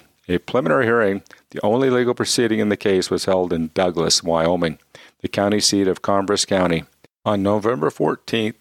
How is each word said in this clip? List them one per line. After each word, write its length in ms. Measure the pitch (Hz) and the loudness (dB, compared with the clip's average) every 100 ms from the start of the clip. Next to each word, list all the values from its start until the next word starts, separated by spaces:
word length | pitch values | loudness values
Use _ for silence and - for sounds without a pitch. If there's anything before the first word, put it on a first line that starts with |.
| - _ - | -12 _ -6
A 100 | 87 | -4
preliminary 480 | - 120 160 147 117 | -2 -2 2 2 2
hearing, 380 | 117 107 98 - - _ | 2 2 0 -8 -20 _
the 160 | - 104 | -4 0
only 240 | 117 135 | 2 2
legal 240 | 123 120 | 2 0
proceeding 460 | 123 110 - 117 110 | -2 -2 0 0 2
in 100 | 104 | 0
the 80 | 101 | 0
case, 320 | 107 95 90 | 2 2 2
was 160 | 90 - | -2 0
held 260 | 92 90 | 0 0
in 200 | 85 80 | -2 -2
Douglas, 480 | - 92 85 82 - | 0 0 0 0 0
Wyoming, 560 | 85 82 82 90 85 73 _ - - _ | 0 0 2 0 -2 -6 _ -20 -20 _
the 80 | - | -6
county 320 | - 101 104 | -2 0 0
seat 260 | - 101 95 | 0 2 0
of 160 | 90 | 0
Converse 420 | - 101 95 101 - | 0 0 0 -2 0
County. 380 | 95 90 82 78 _ _ _ - | 0 0 0 -4 _ _ _ -4
On 160 | 104 | -2
November 460 | 98 107 104 131 151 | 0 0 0 -2 -2
fourteenth, 680 | - 151 143 - 113 107 - | -2 -2 -4 -4 -4 -2 -4